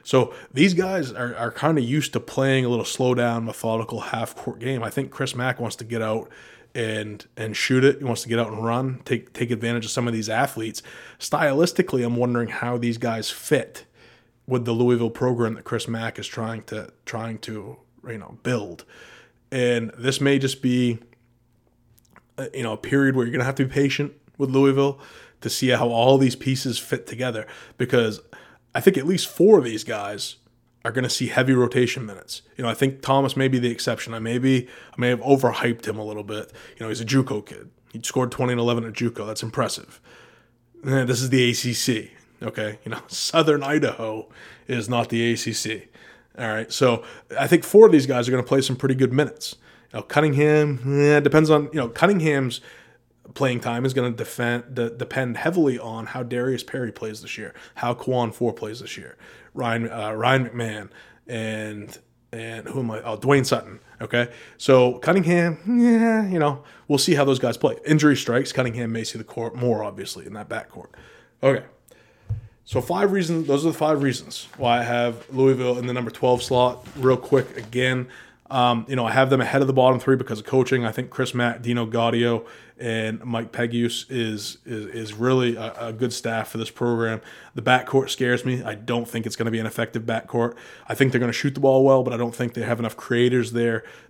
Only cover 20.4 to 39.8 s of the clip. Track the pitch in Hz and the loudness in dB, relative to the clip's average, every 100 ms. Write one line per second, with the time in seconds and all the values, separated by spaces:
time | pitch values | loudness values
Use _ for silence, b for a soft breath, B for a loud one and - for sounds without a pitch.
20.4 | 135 - 131 123 123 117 - _ _ _ | 0 -2 0 2 0 -2 -10 _ _ _
21.4 | _ _ _ _ _ _ _ - _ - | _ _ _ _ _ _ _ -20 _ -12
22.4 | - 135 117 107 - 139 135 131 120 120 | -10 -6 -6 -6 -2 2 4 2 0 -2
23.4 | 123 131 131 143 139 135 147 - _ - | -2 -2 -2 2 0 0 -6 -8 _ -6
24.4 | 135 135 139 135 139 139 B B B B | 0 4 4 4 0 -2 B B B B
25.4 | 117 - 127 120 120 117 123 135 131 - | -6 0 2 2 2 4 6 6 4 0
26.4 | 135 131 131 113 - 127 - 120 127 113 | -2 -2 -2 -6 -6 -8 -8 -6 -6 -6
27.4 | 107 B B - 123 123 113 95 - B | -10 B B -6 0 2 2 -2 -14 B
28.4 | B B _ 123 202 190 131 190 - - | B B _ 4 4 4 0 -2 -2 4
29.4 | 185 202 120 107 - 107 101 101 - - | 8 8 6 -4 -6 -6 -6 -8 -10 -14
30.4 | _ _ _ _ - 123 127 - 123 - | _ _ _ _ -4 -2 -2 -2 0 2
31.4 | 131 127 120 123 120 131 107 95 - - | 4 4 4 2 0 -2 -10 -14 -14 -16
32.4 | _ - 117 113 135 135 - 135 135 131 | _ -8 -4 0 0 0 2 2 2 2
33.4 | 131 127 120 113 - 110 - 113 113 123 | 2 2 0 -2 -4 -4 -6 -8 -4 0
34.4 | 131 131 120 - - - 123 120 127 135 | 2 2 0 -16 -14 -2 0 2 4 6
35.4 | 123 - 123 113 - 107 107 104 104 107 | 6 2 -2 -2 -6 -8 -8 -10 -10 -10
36.4 | - B B B 113 113 110 135 131 107 | -12 B B B -8 -6 0 2 2 -4
37.4 | - - - _ _ 113 - 135 123 - | -8 -18 -20 _ _ -12 -4 -2 -2 -2
38.4 | 123 120 120 120 113 104 120 113 104 107 | -2 0 0 0 -4 -4 -4 -4 -10 -8
39.4 | 117 131 113 - | -6 -4 -4 -6